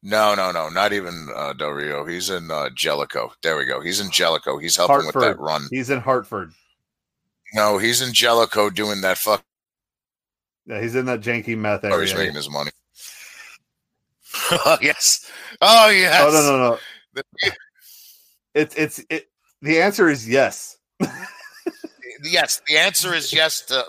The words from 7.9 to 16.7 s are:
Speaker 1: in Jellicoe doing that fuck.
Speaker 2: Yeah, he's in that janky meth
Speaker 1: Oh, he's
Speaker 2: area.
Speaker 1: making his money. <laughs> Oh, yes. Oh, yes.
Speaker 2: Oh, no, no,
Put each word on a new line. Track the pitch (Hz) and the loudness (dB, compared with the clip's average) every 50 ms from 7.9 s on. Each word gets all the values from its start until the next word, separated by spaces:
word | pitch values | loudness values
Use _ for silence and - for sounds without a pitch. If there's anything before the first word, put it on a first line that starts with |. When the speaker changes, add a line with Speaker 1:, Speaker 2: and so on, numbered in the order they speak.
| 120 120 | 0 0
Speaker 1:
in | 131 127 120 | -2 0 0
Jellicoe | - 120 120 117 117 117 107 - 107 104 104 | 2 4 4 6 4 4 2 2 0 0 0
doing | 95 87 107 104 104 98 | 0 -2 -2 -2 -2 -2
that | 95 95 92 - | 0 0 0 0
fuck. | - 107 107 101 _ _ _ _ _ _ _ _ _ _ _ _ _ _ _ _ _ _ _ _ _ _ _ _ _ | 0 0 0 -2 _ _ _ _ _ _ _ _ _ _ _ _ _ _ _ _ _ _ _ _ _ _ _ _ _
Speaker 2:
Yeah, | - 117 104 | -12 -8 -6
he's | 110 117 117 | -6 -2 -2
in | 131 127 | -2 -2
that | 127 123 113 | 0 -4 -4
janky | 104 117 117 117 104 - 117 110 | -2 -4 -4 -4 -2 -4 -6 -4
meth | 107 107 104 95 - | -2 -2 -2 -2 -2
Speaker 1:
Oh, | 104 98 85 | -2 -2 0
he's | 80 80 | 0 -2
Speaker 2:
area. | - 85 78 | -2 -2 -4
Speaker 1:
making | 76 73 | -4 -4
his | 73 73 71 | -6 -10 -8
money. | 73 73 73 73 - | -6 -6 -8 -8 -10
<laughs> | _ _ _ _ - - - - - - - - - - - - - _ _ _ _ _ _ _ _ _ _ _ _ _ - - - - - | _ _ _ _ -20 -20 -20 -20 -20 -20 -20 -20 -20 -20 -20 -20 -20 _ _ _ _ _ _ _ _ _ _ _ _ _ -14 -10 -8 -2 -2
Oh, | 180 170 - 135 160 143 | -2 0 4 4 2 4
yes. | - 143 147 - - - - - - - - - - - - - | 2 -2 -2 2 2 2 2 0 -2 -14 -20 -18 -18 -20 -4 2
Oh, | - 190 226 233 220 214 | 6 8 10 10 10 8
yes. | 208 190 185 180 151 180 143 | 8 6 4 4 6 6 6
Speaker 2:
Oh, | 147 | 6
no, | 151 156 147 143 139 131 | 6 6 4 4 4 4
no, | 127 123 | 4 2